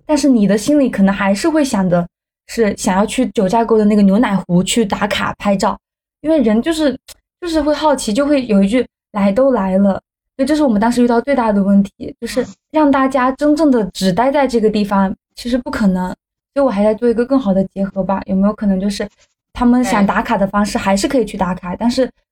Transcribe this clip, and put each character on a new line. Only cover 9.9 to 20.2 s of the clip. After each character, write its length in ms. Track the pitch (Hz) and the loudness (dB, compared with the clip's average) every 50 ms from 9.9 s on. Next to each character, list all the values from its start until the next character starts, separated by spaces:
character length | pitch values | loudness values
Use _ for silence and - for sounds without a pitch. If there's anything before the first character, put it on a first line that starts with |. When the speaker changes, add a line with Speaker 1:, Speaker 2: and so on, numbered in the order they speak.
| 185 - - _ _ _ _ _ _ | 0 -2 -6 _ _ _ _ _ _
Speaker 1:
对， 100 | - 269 | -4 -2
这 100 | - 311 | 0 0
是 80 | 302 302 | 0 2
我 60 | 269 | 2
们 120 | 208 202 | 2 2
当 100 | 226 240 | 0 0
时 120 | 240 247 240 | 2 2 2
遇 40 | |
到 140 | 240 233 233 | 2 2 0
最 140 | 233 277 277 | 0 0 0
大 160 | 262 226 220 | 0 0 0
的 100 | 202 202 | 0 0
问 200 | 190 196 202 202 196 | 2 2 4 2 2
题， 320 | - _ - 247 - - - | 0 _ -12 -14 -14 -12 -12
就 60 | 233 | -10
是 180 | 226 - 254 233 190 - _ _ _ | -8 -4 -6 -6 -6 -8 _ _ _
让 180 | - 311 302 285 | 0 2 2 2
大 180 | 277 269 262 | 2 2 0
家 240 | 262 269 262 247 262 269 | 0 0 0 0 0 -2
真 220 | - 294 294 302 | 0 0 0 2
正 140 | 294 320 294 | 2 2 2
的 140 | 254 233 202 175 | 2 2 0 -4
只 200 | - - 190 190 | -4 -4 -2 -2
待 200 | 175 220 247 277 | 0 0 0 0
在 160 | 277 294 269 | 2 0 0
这 120 | 262 240 233 | 0 0 0
个 80 | 208 214 | 0 2
地 140 | 208 214 208 | 0 0 -2
方， 240 | 202 202 196 196 | 0 0 0 0
Speaker 2:
嗯。 80 | 190 202 - _ _ _ | 0 -4 -8 _ _ _
Speaker 1:
其 140 | - - 240 | -12 -8 -4
实 80 | 247 | -4
不 120 | 247 - 285 | -4 -4 -4
可 160 | 277 - 214 | -4 0 0
能， 200 | 196 185 180 185 185 208 - _ _ _ _ _ _ - | 0 0 0 -4 -6 -8 -12 _ _ _ _ _ _ -2
所 20 | |
以 40 | 277 | 0
我 80 | 277 254 | 0 0
还 140 | 196 202 208 | 2 2 0
在 120 | 214 214 | 0 0
做 120 | 214 240 | 0 0
一 60 | 240 220 | 0 0
个 100 | 226 240 | 0 0
更 140 | 247 269 269 | 0 0 0
好 140 | 269 202 185 | 2 0 0
的 100 | 190 190 | 0 -2
结 200 | - - 196 196 | -2 -4 -6 -6
合 180 | 196 - 196 185 | -6 -4 -6 -4
吧， 180 | 180 196 190 - | -4 -4 -4 -4
有 100 | - 190 | -2 0
没 120 | 190 196 | 0 0
有 60 | 208 208 | 0 0
可 120 | - 220 | 0 -2
能 140 | 202 190 185 | -2 0 0
就 100 | 196 202 | -2 -4
是 180 | 202 - 208 202 _ _ _ _ _ _ _ _ - | -4 -4 -8 -10 _ _ _ _ _ _ _ _ -6
他 120 | - 247 | 0 2
们 180 | 240 247 247 254 | 2 2 2 2
想 200 | 285 254 208 202 | 0 0 0 2
打 160 | 202 180 208 | 2 0 -2